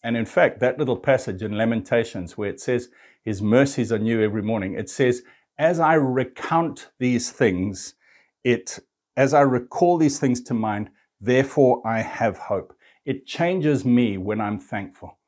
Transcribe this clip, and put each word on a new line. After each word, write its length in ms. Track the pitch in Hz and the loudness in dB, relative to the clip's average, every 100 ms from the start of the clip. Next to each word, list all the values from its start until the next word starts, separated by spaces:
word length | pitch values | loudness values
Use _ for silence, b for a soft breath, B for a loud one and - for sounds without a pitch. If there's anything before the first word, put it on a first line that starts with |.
And 120 | 117 117 | -2 -4
in 100 | 110 | 0
fact, 340 | - 156 - | 2 2 2
that 200 | 127 127 | -2 0
little 180 | 135 120 | -2 -2
passage 440 | - 131 - 92 | 2 2 0 -8
in 160 | 107 104 | -6 -2
Lamentations 800 | 113 113 95 120 113 107 87 - | 0 0 0 0 0 -6 -10 -6
where 120 | 101 | -6
it 120 | 98 | -6
says, 280 | - 123 123 b b b | -4 -4 -4 b b b
"His 200 | - 98 | -8 -4
mercies 500 | 104 120 139 135 113 | 2 4 4 0 -2
are 80 | 113 | 0
new 240 | 110 113 | 0 2
every 180 | 107 107 | 0 0
morning," 340 | 104 113 98 98 | -2 -2 -4 -6
it 140 | 101 | -8
says, 340 | - 127 123 b b b - | 0 0 0 b b b 0
"As 200 | 156 170 | 0 2
I 180 | 160 160 | 2 4
recount 920 | 135 127 127 - - 165 165 139 - _ | 2 0 -4 -6 -2 0 0 -6 -18 _
these 320 | 127 120 120 | 0 0 -2
things, 640 | - 120 90 98 95 - _ b b b b 127 | 0 0 2 -4 -6 -14 _ b b b b -2
it, 340 | 120 - - _ _ _ - | -2 -2 -16 _ _ _ 0
as 160 | 135 | 4
I 80 | 147 | 6
recall 560 | 139 123 - - 175 175 | 4 2 -4 0 2 4
these 200 | 151 - | 2 2
things 240 | 139 123 | -2 -2
to 100 | - | -4
mind, 360 | 117 110 104 104 _ _ _ | -4 -2 -4 -8 _ _ _
therefore 600 | 101 127 135 - 131 120 110 | 0 2 2 4 4 2 0
I 140 | 113 | -2
have 380 | 110 - 113 92 | -4 -2 -4 -4
hope." 360 | - 98 - _ b b | -6 -6 -6 _ b b
It 220 | - 139 - | -8 -8 -8
changes 580 | - 170 185 151 139 | -4 -2 0 0 0
me 340 | 131 120 117 98 | 2 2 2 -2
when 220 | 95 107 | -4 -2
I'm 180 | 104 104 | -2 -6
thankful. 640 | - 107 95 - 98 _ | -8 -10 -10 -16 -20 _